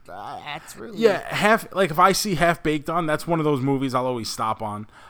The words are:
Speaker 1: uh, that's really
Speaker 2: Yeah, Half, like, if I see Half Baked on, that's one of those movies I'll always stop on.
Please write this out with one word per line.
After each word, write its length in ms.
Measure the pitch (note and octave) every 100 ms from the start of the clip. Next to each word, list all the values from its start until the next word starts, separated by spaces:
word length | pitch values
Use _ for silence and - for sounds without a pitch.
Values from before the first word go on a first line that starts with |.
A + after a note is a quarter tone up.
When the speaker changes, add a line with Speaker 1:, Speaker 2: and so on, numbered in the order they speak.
| -
Speaker 1:
uh, 320 | F#2 C3+ A#2
that's 320 | D3 D#3 - -
really 220 | A3+ G#3
Speaker 2:
Yeah, 360 | A3+ F3 -
Half, 400 | C#3 G3+ A3 -
like, 160 | F3+ F#3
if 80 | D#3
I 140 | F#3+
see 240 | F#3 G#3+ D#3+
Half 280 | E3+ E3+
Baked 260 | D#3 D#3 C#3+
on, 160 | E3 G3
that's 200 | G3+ E3
one 140 | E3+
of 60 | D3+
those 160 | C#3
movies 340 | C3+ C3+ C3+ B2+
I'll 100 | B2+
always 240 | B2 G#2+
stop 320 | - A2 A2
on. 260 | G#2+ G#2 G#2 -